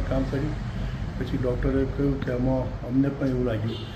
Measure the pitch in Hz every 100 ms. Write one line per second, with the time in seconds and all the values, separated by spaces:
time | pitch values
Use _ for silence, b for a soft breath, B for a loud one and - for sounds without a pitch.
0 | - 131 135 139 151 147 - B B B
1 | - - - 131 127 123 139 135 135 -
2 | 143 135 - 123 127 131 123 - - 127
3 | 139 139 139 127 123 110 110 110 -